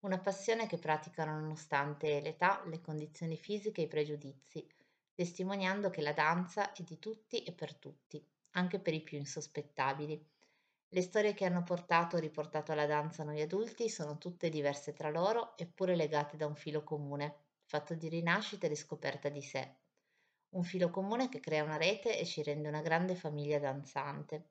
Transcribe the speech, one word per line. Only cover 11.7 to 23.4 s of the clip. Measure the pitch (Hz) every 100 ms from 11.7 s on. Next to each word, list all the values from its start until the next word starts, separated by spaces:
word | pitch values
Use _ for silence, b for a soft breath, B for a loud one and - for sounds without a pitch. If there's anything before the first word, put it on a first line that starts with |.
| 175 - 170 170 175
o |
riportato | 156 156 151 156 147
la | 151
danza | 147 151 151 165
a |
noi | 151 151
adulti | 151 190 226 - 233
sono | - 151 151
tutte | 180 175 170
diverse | 156 143 143 -
tra | 143 156
loro, | 156 185 226 226 -
eppure | 175 - 185
legate | 175 151 151 147 151
da | 151
un | 147
filo | - 151
comune, | 147 147 143 143 143 143 _ _
fatto | _ 151 -
di | 165 160
rinascita | 170 170 180 208 202 170
e |
riscoperta | 151 - 147 143 143 147
di | 143
sé. | 135 135 131 - _ _ _ _ _ _ _ 190
Un |
filo | 175 185 175
comune | 175 190 233 262
che | -
crea | - 156
una | 151 156
rete | 160 - 240 -
e | 170
ci | -
rende | 151 147 151
una | 151
grande | 160 165 180
famiglia | 180 160 147